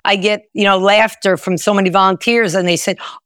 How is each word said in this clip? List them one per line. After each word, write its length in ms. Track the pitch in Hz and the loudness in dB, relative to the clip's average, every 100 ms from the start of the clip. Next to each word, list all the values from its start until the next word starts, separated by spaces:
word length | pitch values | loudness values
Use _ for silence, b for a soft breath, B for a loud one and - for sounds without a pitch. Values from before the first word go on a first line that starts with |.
I 120 | - 202 | -2 -2
get, 320 | 208 208 _ | -2 -4 _
you 120 | - | -2
know, 140 | 202 190 | 0 2
laughter 580 | 190 208 220 - 196 175 | 4 2 2 -2 -2 -2
from 200 | - 175 | -2 -2
so 160 | - | 0
many 180 | 202 190 | 0 2
volunteers, 640 | 190 190 185 - 233 214 | 2 2 0 0 0 0
and 120 | 185 180 | 0 0
they 100 | 165 | -2
said, 220 | - 185 B B | -2 -8 B B